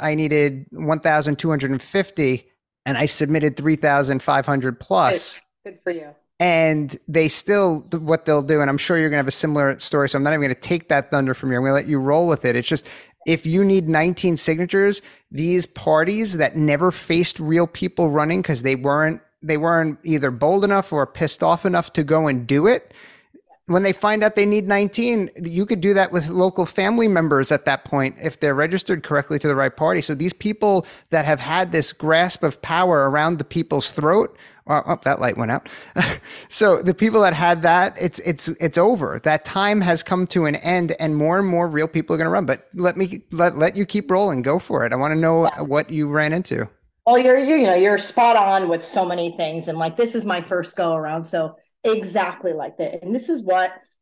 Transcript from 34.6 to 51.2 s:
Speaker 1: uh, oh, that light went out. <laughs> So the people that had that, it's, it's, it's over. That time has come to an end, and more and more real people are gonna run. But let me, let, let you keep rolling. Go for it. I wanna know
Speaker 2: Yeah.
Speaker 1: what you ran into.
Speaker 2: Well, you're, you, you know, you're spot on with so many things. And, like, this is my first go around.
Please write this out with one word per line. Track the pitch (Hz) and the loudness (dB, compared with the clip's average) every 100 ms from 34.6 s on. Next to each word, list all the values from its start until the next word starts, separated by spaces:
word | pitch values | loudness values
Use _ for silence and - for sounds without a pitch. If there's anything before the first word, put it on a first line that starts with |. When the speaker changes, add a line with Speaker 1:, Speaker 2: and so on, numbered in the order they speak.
| - | -4
Speaker 1:
uh, | 151 - | -2 -2
oh, | - | -2
that | 135 - | -2 0
light | 123 - | -2 -2
went | 113 | -2
out. | 127 - - - - | -4 -8 -20 -8 -4
<laughs> | - - - - - | -4 -4 -14 -20 -8
So | - 214 170 | 0 4 4
the | 180 | 2
people | 170 220 220 | 0 2 4
that | 196 | 2
had | 156 175 170 | 2 2 2
that, | 165 175 190 - | 4 4 2 -2
it's, | 175 - | -6 -4
it's, | - 156 - - | -6 -4 -6 -4
it's | 165 170 | -2 2
over. | 202 226 113 113 | 2 2 -2 -4
That | 160 156 | -2 -2
time | - 196 202 214 | -2 -2 0 2
has | 175 165 | 2 0
come | - 180 180 | 0 -2 -2
to | 185 156 | 0 0
an | 147 | -2
end, | 165 180 170 160 | -2 -2 -2 -2
and | 160 151 | -2 0
more | 156 185 | 2 2
and | 196 | 2
more | 170 170 | 0 0
real | 151 160 | 0 -2
people | 165 160 | -2 -2
are | 160 | 0
gonna | 160 | 0
run. | 190 139 | 0 0
But | 127 _ | -4 _
let | 180 180 170 | -2 -2 0
me, | 185 - - | -4 -6 -8
let, | 165 175 147 | 0 0 2
let | 165 196 | 0 0
you | |
keep | 196 208 - | -2 -2 0
rolling. | 190 202 135 | 0 0 0
Go | 123 170 | 0 -2
for | - 139 117 | -2 -2 0
it. | |
I | 127 | 0
wanna | 147 156 | 0 0
know | 165 165 | 2 2
Speaker 2:
Yeah. | 165 - | 2 -2
Speaker 1:
what | 147 147 156 | -2 -2 -2
you | 156 147 | -4 -2
ran | 151 151 | 0 0
into. | 165 180 120 110 _ _ _ - | -2 -4 -6 -8 _ _ _ 2
Speaker 2:
Well, | 247 | 4
you're, | 254 262 | 6 4
you, | 269 320 | 4 2
you | |
know, | 214 | 4
you're | 180 202 202 | 4 4 2
spot | - - 240 226 | -2 2 4 4
on | 196 196 175 | 4 2 0
with | 165 | -4
so | - 202 | -4 -4
many | 180 175 170 170 | -2 -2 -6 -6
things. | 156 165 165 | -6 -6 -8
And, | 160 | -4
like, | 165 165 | -4 -2
this | 233 | -2
is | 233 | -2
my | 202 180 | -4 -4
first | 170 180 170 - | -4 -6 -4 -4
go | 170 | -2
around. | 160 151 160 | -2 -4 -6